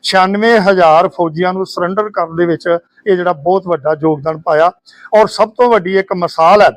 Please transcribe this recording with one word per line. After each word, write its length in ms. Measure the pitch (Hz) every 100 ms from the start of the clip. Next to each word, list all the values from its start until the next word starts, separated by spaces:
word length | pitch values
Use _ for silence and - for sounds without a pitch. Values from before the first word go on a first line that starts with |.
ਛਿਆਨਵੇਂ 560 | - 190 185 202 226 226
ਹਜ਼ਾਰ 480 | 196 185 165 156 185
ਫੌਜੀਆਂ 460 | - 170 156 180
ਨੂੰ 120 | 190 185
ਸਰੈਂਡਰ 440 | - 175 196 214
ਕਰਨ 260 | 202 165 165
ਦੇ 100 | 175
ਵਿੱਚ 220 | 156 175
ਇਹ 480 | 170 _ _ 214 185
ਜਿਹੜਾ 180 | 180
ਬਹੁਤ 340 | 165 147 190 185
ਵੱਡਾ 280 | 160 147 156
ਯੋਗਦਾਨ 360 | 160 151 151 160
ਪਾਇਆ। 300 | 175 151 170 - _ _ - 214
ਔਰ 120 | 208
ਸਭ 220 | - 220
ਤੋਂ 200 | - 247
ਵੱਡੀ 280 | 226 175 190
ਇੱਕ 160 | 190
ਮਿਸਾਲ 480 | 185 170 - 160 208
ਹੈ 80 | 175